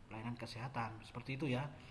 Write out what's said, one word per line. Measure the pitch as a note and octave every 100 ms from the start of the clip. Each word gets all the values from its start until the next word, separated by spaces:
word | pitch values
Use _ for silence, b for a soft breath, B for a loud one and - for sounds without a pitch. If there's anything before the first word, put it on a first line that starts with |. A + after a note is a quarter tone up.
| -
pelayanan | G#2+ A#2 A#2+
kesehatan, | A2 A2+ B2+ B2 A2 A2
seperti | - B2 - C3
itu | D3
ya. | B2 C#3+ - B